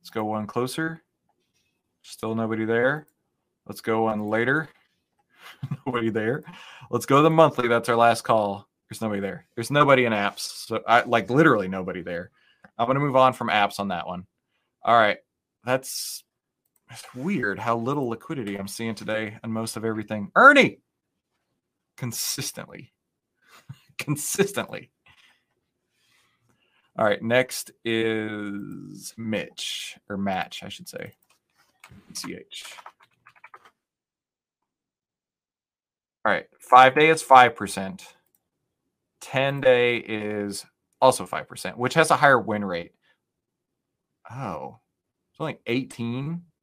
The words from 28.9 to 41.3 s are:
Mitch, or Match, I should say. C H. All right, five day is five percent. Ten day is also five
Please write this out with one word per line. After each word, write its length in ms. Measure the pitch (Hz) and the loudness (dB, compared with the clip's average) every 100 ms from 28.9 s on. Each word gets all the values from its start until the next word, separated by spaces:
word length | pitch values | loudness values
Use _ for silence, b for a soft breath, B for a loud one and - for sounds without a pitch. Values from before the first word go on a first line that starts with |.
| 98 - - | -18 -18 -12
Mitch, 800 | 113 107 82 - - - - - _ | -6 -6 -6 -12 -12 -10 -12 -18 _
or 80 | 101 | -8
Match, 440 | 98 92 - - | -6 -6 -8 -12
I 60 | 104 | -16
should 200 | - 87 | -18 -18
say. 260 | - - _ _ _ _ _ _ _ - - _ | -16 -16 _ _ _ _ _ _ _ -20 -20 _
C 220 | - - | -14 -12
H. 300 | 90 - - - - - _ _ _ - _ - - _ _ _ _ _ _ _ _ _ _ _ _ _ _ _ _ _ _ _ _ _ _ _ _ _ _ | -14 -16 -18 -18 -20 -20 _ _ _ -20 _ -20 -20 _ _ _ _ _ _ _ _ _ _ _ _ _ _ _ _ _ _ _ _ _ _ _ _ _ _
All 80 | 110 | -2
right, 140 | 90 - _ | -2 -4 _
five 340 | - 127 131 | 6 8 8
day 140 | 131 156 | 8 4
is 140 | 160 | 2
five 340 | - 131 123 117 | 8 8 8 4
percent. 580 | 98 - 95 92 - _ _ _ _ _ _ _ _ _ _ _ | -8 -6 -8 -12 -20 _ _ _ _ _ _ _ _ _ _ _
Ten 400 | - 131 139 139 | -6 -2 -2 0
day 380 | 131 123 120 117 | 4 6 4 0
is 680 | - 110 104 104 101 98 - _ _ _ | -4 -6 -6 -6 -6 -8 -14 _ _ _
also 240 | 131 127 | 4 4
five 240 | 92 | -4